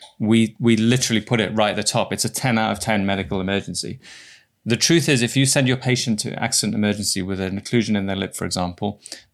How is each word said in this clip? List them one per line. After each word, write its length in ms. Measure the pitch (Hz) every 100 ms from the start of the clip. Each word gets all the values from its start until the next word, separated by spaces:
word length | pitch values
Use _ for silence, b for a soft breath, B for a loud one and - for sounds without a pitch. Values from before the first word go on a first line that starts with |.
| B -
we, 360 | 107 113 113 -
we 160 | 127 113
literally 460 | 113 117 - 110
put 180 | - 120
it 140 | 98
right 160 | 107 104
at 60 | 95
the 60 |
top. 300 | 101 120 101
It's 140 | 104 113
a 20 |
ten 300 | - 131 113
out 140 | 110
of 60 | 104
ten 280 | - 107 98
medical 340 | 98 90 98
emergency. 600 | 92 98 92 87 - 131 B B B B B _ -
The 100 | 117
truth 320 | - 165 160
is, 140 | 135
if 120 | 117
you 120 | 135 135
send 200 | 147 127
your 120 | 127
patient 400 | 131 123 - 107
to 220 | - -
accident 320 | 113 - 107
emergency 480 | 107 104 104 101 98
with 180 | 92 95
an 180 | 95 98
occlusion 380 | - 120 110 104
in 80 |
their 120 | 98 95
lip, 180 | 95
for 100 | -
example, 560 | 95 92 90 90 104 - B B B